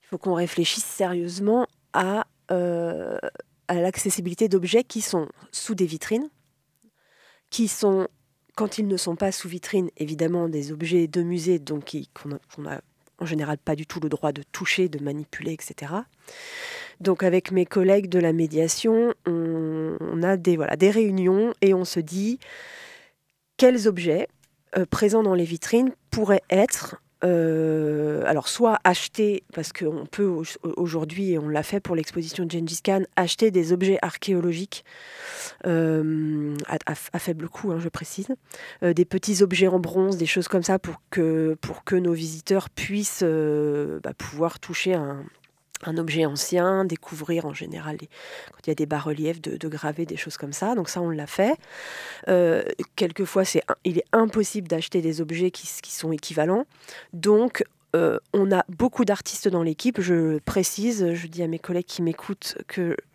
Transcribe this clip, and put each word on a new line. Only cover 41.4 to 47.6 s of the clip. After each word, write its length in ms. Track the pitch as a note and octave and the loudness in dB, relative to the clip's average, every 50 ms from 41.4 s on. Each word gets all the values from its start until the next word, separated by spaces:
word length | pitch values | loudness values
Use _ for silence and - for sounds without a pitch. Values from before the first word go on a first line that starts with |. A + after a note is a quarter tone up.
| D#3+ D#3+ D#3+ D#3 | 2 0 0 -2
pour 240 | - - - - _ | -6 -12 -12 -10 _
que 100 | - G3 | 0 0
nos 160 | F3+ F3+ F3 | 2 2 2
visiteurs 580 | E3+ D#3+ D#3+ D#3+ D#3 D#3+ - - G3 F#3+ - - | 0 0 -2 -6 -8 -10 0 0 0 2 0 -2
puissent, 540 | _ - - - G3 G#3 G3+ - - - F#3 | _ -8 -6 -4 -2 -2 -2 -4 -2 0 0
euh, 800 | E3 D#3+ D#3 D#3 D3+ D3 D3+ D3+ D3 C#3+ D3 D3 C#3+ D#3 D3+ - | 2 2 2 2 2 2 2 2 2 0 0 -2 -4 -6 -6 -8
bah, 100 | - C#3 | -10 -10
pouvoir 460 | - - - C#3+ D3 E3 E3+ - - | -10 -14 -12 -4 -2 -2 -2 -2 -8
toucher 340 | - - E3+ - - F#3 F#3 | -14 -10 -6 -2 0 0 0
un, 300 | E3+ D3 C#3 C#3+ C#3 D3 D#3+ _ _ _ _ _ _ _ _ - - - | 0 -2 -4 -8 -10 -12 -16 _ _ _ _ _ _ _ _ -18 -12 -8
un 140 | D#3+ D#3+ | -4 -4
objet 280 | E3 E3 D#3+ D3 E3 D#3+ | -4 -2 -2 0 2 2
ancien, 600 | D3 C#3+ D3 - - F3+ F3+ F3 F#3 F#3+ F#3+ F#3+ | 0 0 -4 -4 0 2 2 4 4 2 2 0
découvrir 600 | F3+ E3 - - - E3 D3+ D3+ E3+ E3+ E3 E3+ | 0 -2 -6 -8 -16 -14 -10 -4 -2 -2 -2 -2
en 80 | D3 D3 | -4 -8
général 440 | - | -8